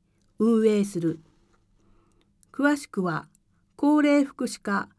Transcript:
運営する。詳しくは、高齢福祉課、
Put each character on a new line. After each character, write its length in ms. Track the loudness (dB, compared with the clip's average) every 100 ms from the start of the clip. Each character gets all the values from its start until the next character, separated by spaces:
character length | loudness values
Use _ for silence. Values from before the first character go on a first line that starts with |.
| _ _ _ _
運 280 | 2 4 2
営 160 | 2
す 160 | -2 -2
る。 200 | -4 -6 -12 _ _ _ _ _ _ _ _ _ _ _ _
詳 240 | -2 0 0
し 120 | -4
く 160 | -6
は、 240 | -4 -6 -10 _ _ _ _ -4
高 260 | 2 2
齢 220 | 4 2
福 220 | 0 -4 -10
祉 140 | -8
課、 300 | -6 -6 -8